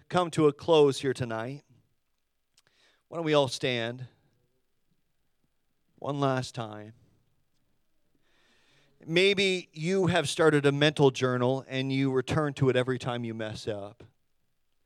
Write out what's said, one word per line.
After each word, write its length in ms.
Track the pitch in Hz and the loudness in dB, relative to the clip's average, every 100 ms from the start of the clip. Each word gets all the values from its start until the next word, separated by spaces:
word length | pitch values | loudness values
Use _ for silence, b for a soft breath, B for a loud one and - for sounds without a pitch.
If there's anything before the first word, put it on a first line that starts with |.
| _ | _
come 220 | 175 170 | -2 -2
to 160 | 151 151 | 2 2
a 60 | |
close 480 | 139 - 156 147 135 | 2 2 4 4 2
here 120 | 135 | -4
tonight, 500 | 123 120 110 120 143 _ 123 _ _ _ _ _ _ _ _ _ _ _ _ _ | -4 -6 -6 -8 -12 _ _ _ _ _ _ _ _ _ _ _ _ _ _ _
why 80 | 165 | -6
don't 80 | 160 | 2
we 100 | 147 | 2
all 120 | 135 | 2
stand 600 | - 139 123 113 127 127 _ _ _ _ _ _ _ _ _ _ _ _ _ _ _ _ _ _ _ | -2 -4 -2 -4 -8 -16 _ _ _ _ _ _ _ _ _ _ _ _ _ _ _ _ _ _ _
one 200 | 135 143 | -8 -2
last 360 | 139 131 127 - | 0 0 -4 -10
time? 380 | 110 107 107 113 _ _ _ _ _ _ _ _ _ _ _ _ _ _ _ _ _ _ _ _ - | -12 -12 -18 -20 _ _ _ _ _ _ _ _ _ _ _ _ _ _ _ _ _ _ _ _ 0
Maybe 640 | 165 196 196 196 185 - | 4 4 4 2 0 -6
you 340 | 160 160 190 175 | -8 -2 2 2
have 220 | 175 139 | 2 0
started 360 | - 160 147 143 | 2 4 6 2
a 60 | |
mental 400 | 143 151 151 139 | 2 2 4 2
journal 540 | 127 127 127 123 135 104 | 4 -2 0 0 -2 -4
and 240 | 131 135 | -6 -2
you 180 | 135 135 | -2 0
return 440 | 131 - 160 151 | -2 -2 -2 -4
to 160 | 139 131 | 0 2
it 80 | 127 | 2
every 200 | 123 123 | 0 -4
time 280 | 131 120 117 | -6 -6 -6
you 80 | |
mess 340 | 113 107 110 - | -8 -8 -8 -8
up. 380 | 101 101 - - _ _ _ _ _ _ _ | -10 -12 -18 -20 _ _ _ _ _ _ _